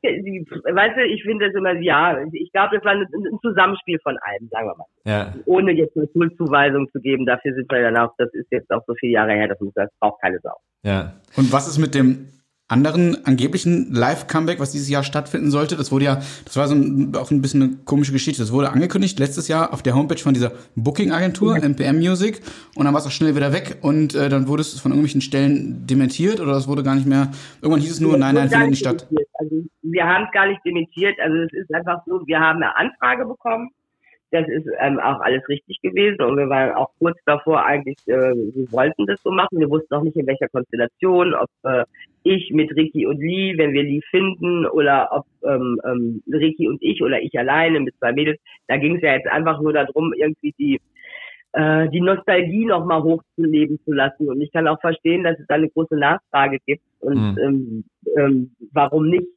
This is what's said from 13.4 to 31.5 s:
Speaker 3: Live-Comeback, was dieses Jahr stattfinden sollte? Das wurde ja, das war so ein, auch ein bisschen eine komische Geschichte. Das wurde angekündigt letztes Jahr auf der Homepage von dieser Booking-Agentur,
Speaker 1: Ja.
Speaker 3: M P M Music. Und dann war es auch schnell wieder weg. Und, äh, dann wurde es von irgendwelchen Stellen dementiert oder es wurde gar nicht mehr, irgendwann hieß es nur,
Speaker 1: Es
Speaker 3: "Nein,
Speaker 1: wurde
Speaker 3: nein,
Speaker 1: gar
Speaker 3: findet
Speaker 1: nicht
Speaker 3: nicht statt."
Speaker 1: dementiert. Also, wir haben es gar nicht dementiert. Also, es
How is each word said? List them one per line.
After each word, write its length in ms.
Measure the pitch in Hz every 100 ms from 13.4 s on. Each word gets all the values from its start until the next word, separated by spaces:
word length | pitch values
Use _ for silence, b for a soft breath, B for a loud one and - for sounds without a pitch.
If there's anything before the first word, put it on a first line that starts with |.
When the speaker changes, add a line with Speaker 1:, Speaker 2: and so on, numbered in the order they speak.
| 135 185 170 170 -
Speaker 3:
Live-Comeback, 680 | 120 123 160 - 160 165 175
was 140 | 139
dieses 160 | 143 139
Jahr 140 | 143
stattfinden 480 | 139 151 143 127 147
sollte? 260 | 143 151 151
Das 120 | 135
wurde 140 | 135
ja, 120 | 139 135 B B
das 140 | - 135
war 100 | 143
so 80 | 147
ein, 380 | 135 139 143 135
auch 160 | 127
ein 100 | 147
bisschen 200 | 135 143
eine 80 | 131 135 -
komische 260 | 139 139
Geschichte. 300 | 135 160 139
Das 100 | 110
wurde 200 | 127 139
angekündigt 460 | 127 175 190 196 190
letztes 280 | 139 156 151
Jahr 240 | 160 160
auf 100 | 143
der 140 | 135 127
Homepage 220 | 147 151
von 160 | 147
dieser 180 | 127 120 B B -
Booking-Agentur, 800 | 120 143 196 165 185 180 214 165
Speaker 1:
Ja. 80 |
Speaker 3:
M 140 | 147 139
P 60 | 131
M 100 | 156
Music. 420 | 170 180 208 214 B B B -
Und 80 |
dann 100 | 143
war 60 | 147
es 80 | 143
auch 40 |
schnell 260 | - 156 143
wieder 160 | 143
weg. 240 | 156 - -
Und, 340 | 143 156 147 143
äh, 120 | 139
dann 220 | 135 131
wurde 120 | 147
es 140 | 156 -
von 100 | 131
irgendwelchen 300 | 139 147 139
Stellen 680 | 131 139 139 143 - - -
dementiert 540 | 131 131 131 180 220
oder 160 | 151 139
es 100 | 131
wurde 160 | 143
gar 120 | 135 135
nicht 120 | 139
mehr, 240 | 135 135 139 B B
irgendwann 180 | 156 156
hieß 120 | 156
es 80 | 160
nur, 140 | 160 143
Speaker 1:
Es 40 |
Speaker 3:
"Nein, 160 | 135 139
Speaker 1:
wurde 60 |
Speaker 3:
nein, 100 | 135
Speaker 1:
gar 80 | 147
Speaker 3:
findet 60 | 139
Speaker 1:
nicht 140 | 135 135
Speaker 3:
nicht 140 | 113
statt." 80 | -
Speaker 1:
dementiert. 200 | 151 147 -
Also, 160 | 156 156 165 _
wir 220 | 160 175 170
haben 200 | 185 214
es 60 |
gar 140 | 202 196
nicht 120 | 196 175
dementiert. 500 | 175 165 - 202 -
Also, 160 | 160 160
es 160 | 165